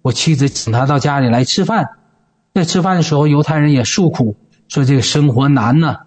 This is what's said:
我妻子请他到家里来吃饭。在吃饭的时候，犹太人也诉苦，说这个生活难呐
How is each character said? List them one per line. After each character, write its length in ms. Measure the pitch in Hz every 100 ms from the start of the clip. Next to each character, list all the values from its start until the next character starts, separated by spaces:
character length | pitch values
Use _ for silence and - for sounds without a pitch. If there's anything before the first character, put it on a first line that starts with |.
我 120 | 135
妻 220 | - - 143
子 120 | 139
请 240 | - -
他 140 | 113 139
到 140 | 143
家 200 | 147 143
里 80 | 123
来 160 | 120
吃 220 | 127 - 180
饭。 200 | 226 135 - _ _ _ _ _
在 100 | 196
吃 180 | 165 190
饭 140 | 180 180
的 60 |
时 120 | 165
候， 140 | 147 151
犹 160 | 143
太 160 | 151 156
人 140 | 147
也 100 | 139
诉 260 | 113 - 165
苦， 280 | - 113 104 _ _ _
说 160 | - 131
这 100 | 135
个 60 |
生 260 | - 151 147
活 220 | 120 139
难 300 | 139 110 147
呐 200 | 165 -